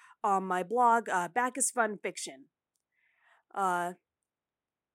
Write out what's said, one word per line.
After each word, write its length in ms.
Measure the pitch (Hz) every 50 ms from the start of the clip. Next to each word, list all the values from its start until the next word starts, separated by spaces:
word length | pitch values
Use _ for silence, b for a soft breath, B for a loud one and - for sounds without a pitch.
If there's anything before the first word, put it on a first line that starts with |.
| B B B B -
on 200 | 208 196 190 190
my 180 | 190 180 180 180
blog, 460 | 175 220 247 247 233 226 233 214 208
uh, 200 | 185 180 175 170
Backus 420 | 165 240 240 254 247 285 240 -
Fun 280 | - 254 226 214 208 180 -
Fiction. 440 | 202 175 - - 170 139 131 - _ _ _ _ _ _ _ b b b b b b b b b b b b b _ -
Uh, 400 | - 196 185 180 175 175 175 185 - _ _ _ _ _ _ _ _ _ _ _ _ _ _ _ _ _ _ _